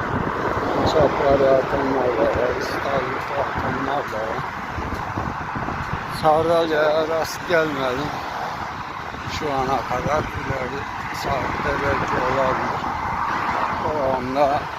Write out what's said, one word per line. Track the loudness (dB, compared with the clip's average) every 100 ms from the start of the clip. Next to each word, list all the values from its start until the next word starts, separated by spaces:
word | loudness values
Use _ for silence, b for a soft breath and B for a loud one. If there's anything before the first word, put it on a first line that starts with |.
| 0 0 0 0 -2 0 0 2 4
Çapları | 6 4 4 4 6 6 6
atanlar | 4 0 2 2 2 4
da |
var, | 2 2 0 0
istavrite | -2 -2 0 0 0 -4 -4 -2
atanlar | -2 -2 -2 -2 0 -2 -2
da | -4
var. | -4 -4 -6 -6 -6 -6 -6 -6 -6 -4 -4 -6 -6 -6 -6 -6 -4 -6 -6 0
Sardalya'ya | 4 4 4 4 4 4 4 4 2
rast | 0 -2 -4 2
gelmedim | 2 4 0 -2 -2 -2 -4 -6 -6 -6 -6 -6 -8 -8 -8 -8 -8 -6 -2
şu | 0
ana | 0 2 0 0
kadar. | -2 0 0
İleri | 0 -4 -4 -4 -4 -6 -6 -6 -6 -4
saatte | -2 -2 -2 -2 -2 0
belki | 0 0 0 0
olabilir. | 0 2 2 0 -2 -2 -2 -2 -2 -2 -2 -2 -2 -2 -2 -2 -2
O | 0 0 0
anda | 0 2 4 2 -2